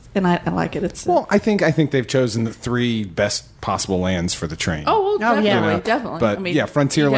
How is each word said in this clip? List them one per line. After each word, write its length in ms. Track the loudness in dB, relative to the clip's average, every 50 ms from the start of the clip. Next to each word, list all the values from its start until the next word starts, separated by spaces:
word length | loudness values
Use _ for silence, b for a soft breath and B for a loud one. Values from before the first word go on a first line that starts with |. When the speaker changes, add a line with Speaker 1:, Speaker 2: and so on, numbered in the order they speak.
| -18 -6 -2
Speaker 1:
and 120 | 0 2
I, 140 | 2 2 2 0
I 60 | -2
like 260 | -2 -2 -2 -2 -2
it. 60 | -4 -4
It's 240 | -4 -6 -4 -2
a 40 | 0
Speaker 2:
Well, 160 | 2 2 2 2
I 80 | 0 2
think, 240 | 2 2 2 2 2
I 80 | 2
think 200 | 2 2 2 2
they've 160 | 2 0 0
chosen 380 | 0 2 2 2 2 0 0 -2
the 80 | -2 -4
three 520 | -6 -6 -4 -2 0 0 0 0 -2 -4
best 540 | -4 -2 0 0 0 0 -2 -6 -10 -16 -8
possible 400 | -4 -2 -2 -2 0 0 0 0
lands 340 | 0 0 0 0 -2 -2 -4
for 120 | -4 -6
the 100 | -6 -6
train. 280 | -4 -4 -2 -2 -2 -2
Speaker 1:
Oh, 300 | 0 0 2 2 0 0 0
well, 180 | 0 0 2
Speaker 3:
Oh, 40 | 2
yeah. 140 | 2 2 2
Speaker 1:
definitely, 160 | 2 2 0
Speaker 2:
You 60 | 0
know, 40 | 0 0
Speaker 1:
definitely. 380 | 0 -2 -2 -2 -4 -4 -2
Speaker 2:
but, 180 | 0 0 0 0
Speaker 1:
I 20 |
mean, 140 | -2 0 0
Speaker 2:
yeah, 100 | 0 0
Frontierland 460 | 0 0 0 0 2 2 2 2 4 4